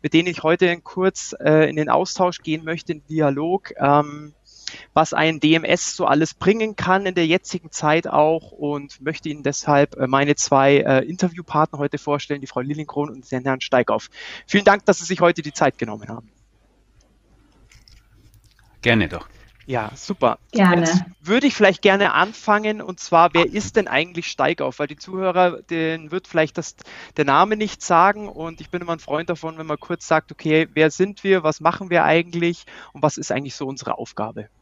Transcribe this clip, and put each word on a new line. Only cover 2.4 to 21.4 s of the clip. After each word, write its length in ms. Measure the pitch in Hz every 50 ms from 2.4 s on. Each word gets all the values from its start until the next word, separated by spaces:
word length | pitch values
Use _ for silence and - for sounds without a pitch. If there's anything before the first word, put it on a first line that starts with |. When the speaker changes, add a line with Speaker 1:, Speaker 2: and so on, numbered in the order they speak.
| _ 165 156 160 160
Speaker 1:
möchte, 260 | 156 170 165 - -
in 80 | 165 151
den 80 | _
Dialog, 640 | _ 156 160 156 143 139 139 156 170 185 202 _ - -
ähm, 560 | - 135 139 143 147 147 147 147 151 151 151 _ _ _ - - - - - - - - _ _
was 180 | 156 160 - -
ein 260 | - 156 160 160 151
D 140 | - 151 160
M 120 | 165 156
S 300 | - 175 180 - - -
so 120 | - 175
alles 260 | 147 139 147 160 - -
bringen 420 | _ - 180 214 226 220 220 208
kann 300 | - - 180 185 190 202
in 80 | 190 175
der 140 | 175 165
jetzigen 420 | 156 165 190 _ - - 175 - 156
Zeit 380 | - - 160 151 156 165 -
auch 440 | - 143 143 151 156 165 165 - -
und 500 | - - 147 147 147 147 143 139 - _
möchte 280 | 131 151 160 - - 160
Ihnen 140 | 147 151 139
deshalb, 520 | 147 143 - - 156 147 139 147 - -
äh, 100 | - 135
meine 280 | 127 131 139 143 143 147
zwei, 420 | - - - 143 135 135 139 143
äh, 280 | 143 - - 135 131 -
Interviewpartner 720 | 156 175 185 185 180 170 180 170 - - 151 156 - -
heute 220 | 143 143 143 - 147
vorstellen, 420 | - 151 147 143 - - 147 143
die 60 | 131
Frau 140 | - - 135
Lilienkron 500 | 123 139 147 151 151 - - 143 147 151
und 200 | - 131 - -
den 120 | 131 127 127
Herrn 180 | 139 131 131
Steigauf. 480 | - - - 123 120 - 107 107 - - _ - - - - - -
Vielen 160 | - - 202 196
Dank, 200 | 208 196 202 _
dass 120 | - 190
Sie 80 | - 170
sich 160 | 165 190 165
heute 220 | 175 175 170 - 147
die 100 | 147 -
Zeit 240 | - 160 139 -
genommen 320 | - 120 113 107 107 107 107
haben. 220 | 113 117 110 _ _ _ _ _ _ _ _ _ _ _ _ _ _ _ _ _ _ _ _ _ _ _ _ _ _ _ _ _ _ - _ _ _ _ _ _ _ _ _ _ _ _ _ _ _ _ _ _ _ _
Speaker 2:
Gerne 280 | - 120 120 113 92 78
doch. 180 | - 80 - - - - - _ _ _ _
Speaker 1:
Ja, 240 | - 131 120 107 107 120
super. 440 | - - - 202 _ 135 117 - - _ _
Speaker 3:
Gerne. 300 | - 233 190 180 175 175
Speaker 1:
Jetzt 220 | 165 160 170 185 180 - - _
würde 240 | _ - 214 262